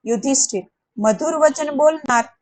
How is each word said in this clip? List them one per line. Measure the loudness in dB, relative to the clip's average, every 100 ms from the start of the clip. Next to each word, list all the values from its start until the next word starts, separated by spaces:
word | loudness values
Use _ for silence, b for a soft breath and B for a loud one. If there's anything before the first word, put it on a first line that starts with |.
યુધિષ્ઠિર, | -2 -2 0 0 0 -4 -10 _ _ -2
મધુર | -2 0 -2
વચન | 2 2 2 -6
બોલનાર | 2 2 2 0 0 -2 _